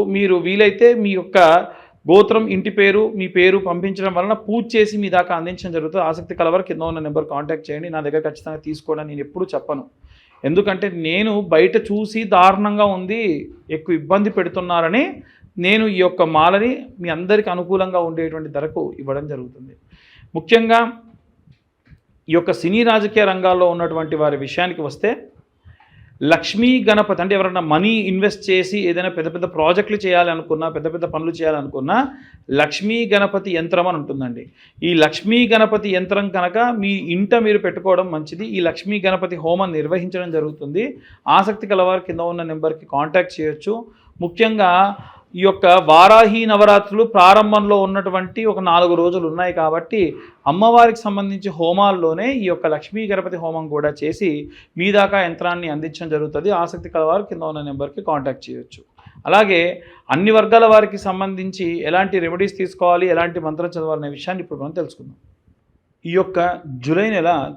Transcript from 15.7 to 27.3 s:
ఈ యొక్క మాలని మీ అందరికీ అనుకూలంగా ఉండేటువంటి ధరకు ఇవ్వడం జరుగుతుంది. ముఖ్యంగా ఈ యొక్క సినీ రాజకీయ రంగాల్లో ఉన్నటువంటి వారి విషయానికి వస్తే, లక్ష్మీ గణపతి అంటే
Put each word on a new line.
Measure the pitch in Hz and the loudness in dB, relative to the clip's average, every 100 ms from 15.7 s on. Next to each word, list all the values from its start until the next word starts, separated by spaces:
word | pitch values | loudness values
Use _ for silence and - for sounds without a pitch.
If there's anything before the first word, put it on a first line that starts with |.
| 220 220 185 | 2 2 2
ఈ | |
యొక్క | 180 180 165 156 | 0 2 0 4
మాలని | 165 196 233 277 - - | 4 4 0 -4 -10 -12
మీ | 175 160 | -8 -6
అందరికీ | 185 208 202 | 0 0 0
అనుకూలంగా | 180 175 190 185 180 170 | -4 -2 -2 -2 -2 -4
ఉండేటువంటి | 165 160 160 151 143 | -4 -6 -6 -10 -8
ధరకు | 156 165 147 - | -6 -6 -8 -8
ఇవ్వడం | 139 139 151 | -8 -8 -8
జరుగుతుంది. | 135 123 135 131 - _ - _ _ - 160 | -12 -14 -18 -20 -20 _ -20 _ _ -12 -10
ముఖ్యంగా | 165 226 226 226 233 - _ _ _ _ _ _ _ _ _ - _ _ - | 0 0 2 0 0 -6 _ _ _ _ _ _ _ _ _ -20 _ _ -2
ఈ | 165 | 0
యొక్క | 175 170 | 0 -2
సినీ | 170 214 233 | 0 2 2
రాజకీయ | 220 202 214 196 | 2 2 2 2
రంగాల్లో | 185 185 185 180 | 2 2 2 2
ఉన్నటువంటి | 170 165 160 156 156 | 0 -4 -4 -4 -2
వారి | 151 143 135 | 0 -2 -4
విషయానికి | 170 180 160 147 | -4 -4 -4 -8
వస్తే, | - 208 - - _ _ _ - - _ _ _ - 139 | -4 -4 -4 -10 _ _ _ -20 -20 _ _ _ -4 2
లక్ష్మీ | 165 - 202 247 254 202 | 2 2 0 2 2 4
గణపతి | 208 208 170 | 2 2 0
అంటే | 185 | 0